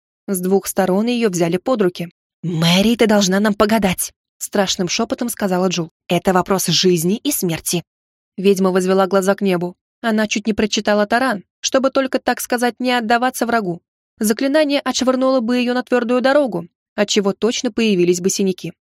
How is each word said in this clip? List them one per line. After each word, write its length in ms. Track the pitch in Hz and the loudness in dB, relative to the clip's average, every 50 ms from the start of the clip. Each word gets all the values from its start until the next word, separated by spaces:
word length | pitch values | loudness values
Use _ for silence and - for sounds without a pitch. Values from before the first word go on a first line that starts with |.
| _ _ _ _ _ | _ _ _ _ _
С 140 | - 196 180 | -6 -6 -4
двух 260 | 180 185 196 190 - | 0 0 0 0 0
сторон 400 | - - 202 190 180 185 202 220 | -2 -2 -2 0 2 0 0 0
ее 220 | 240 247 233 233 208 | 0 0 0 0 0
взяли 280 | 175 165 175 165 170 | 0 0 0 0 0
под 240 | 180 - 262 262 214 | -2 -2 -2 0 0
руки. 300 | 196 180 - - 170 170 - _ _ _ _ _ - | 0 0 0 -4 -10 -12 -12 _ _ _ _ _ -6
«Мэри, 520 | 165 180 160 165 165 175 190 202 226 240 | -4 -2 0 2 4 4 4 4 2 2
ты 120 | - 233 | 2 2
должна 320 | 214 214 202 202 180 185 202 | 4 4 2 2 2 0 2
нам 160 | 208 220 196 | 2 0 2
погадать!» 580 | - 220 214 226 226 202 185 175 - - - - _ _ _ _ | 2 2 2 2 2 2 0 -2 -4 -6 -10 -12 _ _ _ _
страшным 500 | _ - - - 208 190 - - - 180 | _ -12 -4 -2 -2 0 0 -2 -4 -4
шепотом 400 | 170 - - 233 - 262 - 254 | -4 -2 -4 -4 -4 -4 -6 -6
сказала 420 | 233 - - 220 190 185 180 190 185 | -8 -6 -6 -4 -2 0 0 0 0
Джул. 200 | 165 175 160 165 _ _ _ | -2 -4 -6 -8 _ _ _
«Это 260 | - 180 170 - 196 185 | -2 -2 0 2 2 2
вопрос 340 | 180 175 - 196 180 - | 2 0 0 -2 -2 0
жизни 500 | - 156 - - 185 180 160 160 175 214 | 0 0 2 2 2 2 2 0 -2 -2
и 140 | - - 285 | -2 -2 -4
смерти!» 520 | 285 - 196 175 160 156 - - - 170 - _ _ _ _ _ _ _ _ _ _ | -4 -2 -4 -4 -4 -6 -6 -4 -4 -4 -6 _ _ _ _ _ _ _ _ _ _
Ведьма 320 | - 180 196 202 180 196 185 | 0 2 2 4 4 2 2
возвела 380 | 180 190 180 185 190 196 190 | 2 2 2 2 2 2 2
глаза 260 | 180 196 196 185 202 196 | 2 2 0 2 0 0
к 80 | - | 0
небу. 340 | 202 190 180 170 175 180 - _ _ _ _ _ | 0 0 0 -2 -4 -8 -10 _ _ _ _ _
Она 260 | - 226 220 214 214 | -4 -2 -2 -2 -2
чуть 180 | 214 - 214 202 | -2 -4 -4 -2
не 80 | 220 208 | -2 0
прочитала 540 | - 220 214 - 220 208 214 208 208 208 | 0 -2 -2 -2 -2 0 0 0 0 0
таран, 380 | 202 233 240 262 254 214 180 - _ _ _ | 0 0 0 0 -2 -4 -6 -10 _ _ _
чтобы 280 | - - - 269 247 262 | -4 -2 0 0 0 0
только, 300 | - 277 269 254 - 247 | 0 -2 -2 -2 -4 -2
так 220 | - - 247 - | -2 -2 -4 -4
сказать, 340 | - - 262 226 247 240 240 - | -4 -6 -4 -2 -2 -4 -2 -4
не 120 | 247 254 | -2 -2
отдаваться 560 | 247 247 226 214 240 233 254 254 - - 240 | -2 -2 0 0 0 0 0 -2 -2 -2 -2
врагу. 340 | 226 240 226 202 175 170 175 - _ _ _ _ _ _ _ | -2 -2 -2 -2 -4 -6 -8 -12 _ _ _ _ _ _ _
Заклинание 640 | 220 208 220 - 269 277 277 311 311 277 285 269 | 0 0 0 0 0 2 2 2 2 2 0 0
отшвырнуло 580 | - 262 254 - 247 254 254 254 262 262 262 262 | -2 -4 -4 0 0 0 0 2 2 2 2 2
бы 180 | 220 226 247 | 0 0 0
ее 160 | 247 240 240 247 | 0 0 0 -2
на 80 | 254 | -2
твердую 400 | 240 - 254 247 240 220 247 254 | -2 0 0 0 2 0 0 2
дорогу, 460 | 233 262 277 302 285 226 180 170 170 - _ _ _ _ _ | 2 4 4 2 2 0 -2 -6 -8 -10 _ _ _ _ _
отчего 400 | - 208 - - 214 190 202 190 | -2 -2 0 0 0 0 0 -2
точно 380 | - 208 226 247 - - 240 | 0 -2 -2 -2 -2 -6 -4
появились 500 | 208 240 226 220 196 175 175 175 180 180 | -2 0 0 2 2 2 2 2 2 0
бы 80 | 175 196 | 0 -2
синяки. 420 | - - 196 190 180 - - 165 - _ | -2 0 -2 -2 -2 -4 -8 -14 -14 _